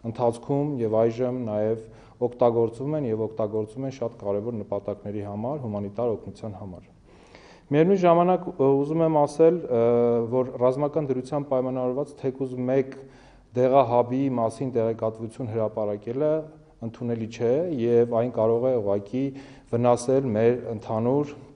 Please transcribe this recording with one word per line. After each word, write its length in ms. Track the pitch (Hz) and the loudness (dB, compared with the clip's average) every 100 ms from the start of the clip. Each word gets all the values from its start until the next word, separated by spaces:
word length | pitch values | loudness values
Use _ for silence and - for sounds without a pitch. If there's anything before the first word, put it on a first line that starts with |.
| 117 | -10
ընթացքում 600 | 110 120 117 - 143 147 139 | 0 0 0 -4 -2 -2 -2
և 140 | 113 110 | 0 4
այժմ 380 | 117 113 127 127 113 | 2 2 -4 -4 -4
նաև 760 | 104 107 113 - - - - 123 | -2 0 -2 -8 -20 -20 -6 -6
օգտագործվում 720 | - 120 117 113 113 135 156 | 2 2 4 0 -2 -6 -4
են 60 | 131 | -2
և 140 | 110 107 | -2 -4
օգտագործվում 560 | - 107 110 107 127 135 | -4 -4 -2 -6 -8 -10
են 60 | |
շատ 220 | - 117 - | -6 -8 -6
կարևոր 380 | 101 101 113 117 | -4 -4 -4 -8
նպատակների 640 | 101 101 101 101 104 104 | -6 -6 -6 -8 -8 -8
համար, 380 | 101 104 117 151 | -8 -8 -6 -6
հումանիտար 480 | 123 104 101 101 120 | -6 -6 -6 -4 -4
օգնության 460 | 127 - - 110 95 | -4 -8 -12 -12 -12
համար։ 300 | 101 85 - - _ - - - - - _ | -14 -16 -20 -20 _ -20 -20 -20 -20 -20 _
Միևնույն 300 | 143 170 196 | 4 4 6
ժամանակ, 460 | 180 170 175 180 175 | 6 6 4 2 -2
ը, 200 | - 139 139 | 0 2 4
ուզում 240 | 143 160 160 | 2 0 2
եմ 120 | 156 | 2
ասել, 400 | 143 - 165 175 | 2 4 4 4
ը, 220 | - 120 117 120 120 117 117 | 0 2 4 4 4 2 0
որ 180 | 127 123 123 | 0 -2 2
ռազմական 440 | 123 131 147 160 143 | 0 2 -2 -2 -2
դրությամբ 380 | 127 127 147 139 | -4 -2 -6 -2
պայմանավորված 580 | 131 127 127 127 127 147 - | -2 0 -2 -2 -4 -6 -6
թեկուզ 380 | 139 127 131 127 123 | -6 -4 -6 -4 0
մեկ 280 | 135 131 - - - - - _ | 0 0 -8 -18 -20 -20 -20 _
դեղահաբի 680 | 123 127 135 120 120 120 131 139 123 | 0 4 6 6 2 2 0 -2 0
մասին 340 | 113 - 131 | -2 -2 -4
տեղեկատվություն 760 | 120 113 113 110 110 113 - 123 | 0 -2 -2 -4 -4 -12 -8 -6
հրապարակելը 760 | 113 107 110 104 104 117 123 151 156 156 - - _ 117 | -2 -2 -2 -4 -4 -6 -2 0 0 -4 -18 -20 _ -12
ընդունելի 400 | - 120 113 110 | -8 -6 -4 -6
չէ 240 | - 117 135 180 139 | -2 0 0 0 -2
և 400 | 117 117 120 117 | 4 4 4 2
այն 160 | 123 | 0
կարող 320 | 120 110 117 131 | 0 2 2 2
է 80 | 123 | 0
ուղղակի 440 | 101 101 101 131 139 135 - - - | 0 -2 -2 -4 -4 -6 -18 -20 -6
վնասել 580 | 120 120 120 - 131 135 | 2 4 4 4 2 2
մեր 240 | 107 117 123 113 | 2 2 2 -4
ընդհանուր 580 | 110 - 110 117 139 147 - - | -10 -4 -2 0 0 -2 -8 -18